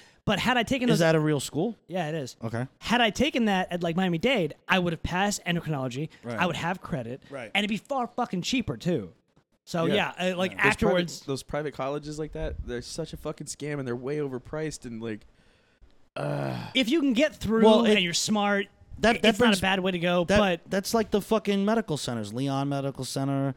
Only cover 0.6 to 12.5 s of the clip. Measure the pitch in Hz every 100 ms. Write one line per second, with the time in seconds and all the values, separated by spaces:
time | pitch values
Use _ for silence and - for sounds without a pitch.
0.6 | 226 269 247 214 165 160 151 147 - 139
1.6 | 208 214 - 180 151 160 127 - 117 113
2.6 | 127 - - 233 233 - 277 302 220 190
3.6 | 185 175 170 170 190 170 233 262 156 -
4.6 | - 190 175 165 - 180 202 196 - 170
5.6 | 160 151 131 123 156 - 117 113 175 143
6.6 | 165 185 - 156 117 131 - 139 113 196
7.6 | 208 214 - 277 233 - 240 185 - 262
8.6 | - 117 165 160 92 - _ _ _ _
9.6 | - 175 180 202 156 - 185 180 185 185
10.6 | 202 208 220 185 175 - - 131 - 147
11.6 | 151 - 135 147 147 151 156 156 156